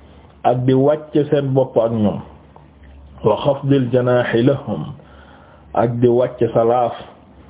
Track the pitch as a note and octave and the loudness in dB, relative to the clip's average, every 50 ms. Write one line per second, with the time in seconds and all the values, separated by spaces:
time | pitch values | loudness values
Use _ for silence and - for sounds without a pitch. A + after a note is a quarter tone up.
0 | - - - - - - - - - A#2 B2+ B2+ B2 C3 C3 C3 C3+ C#3+ D3+ D3+ | -20 -20 -20 -20 -20 -20 -14 -4 0 0 0 0 2 2 2 4 4 2 2 0
1 | - - - D3+ C#3+ C#3+ D3+ C#3+ C#3 C3+ C3 C3+ C3 B2+ - A#2+ A2+ A#2 A#2 A2 | -4 -4 -2 -2 0 0 0 -2 0 0 0 0 0 0 0 0 0 0 0 0
2 | G#2+ G2 F2 - - - - - - - - - - - - - - - - - | 0 0 -2 -4 -10 -14 -20 -20 -20 -20 -20 -20 -20 -20 -20 -20 -20 -20 -20 -20
3 | - - - - - A2 - - - C#3+ C#3 - - C#3 C#3 C#3 B2+ A#2 B2 B2+ | -20 -20 -14 -4 0 0 0 0 0 -2 -2 -2 0 0 0 2 0 0 0 0
4 | A#2+ B2 B2 B2 A#2+ - - A#2 A#2+ C#3 C#3 - - A2 G2+ D#2 - - - - | 0 2 0 0 0 0 0 0 2 2 0 0 -4 -8 -8 -8 -8 -12 -14 -18
5 | - - - - - - - - - - - - - - - - A2+ B2 A#2+ A#2+ | -20 -20 -20 -20 -20 -20 -20 -20 -20 -20 -20 -20 -18 -6 -2 -2 0 0 0 2
6 | B2 B2 A#2+ A#2+ B2 A#2+ - - A#2+ A2+ - A#2+ A#2 A2+ A#2 B2 A#2+ A#2+ - - | 2 2 2 2 0 -2 -2 -2 -2 0 0 0 2 2 2 0 0 -2 -4 -8
7 | - - - - - - - - - | -16 -20 -20 -20 -20 -20 -20 -20 -20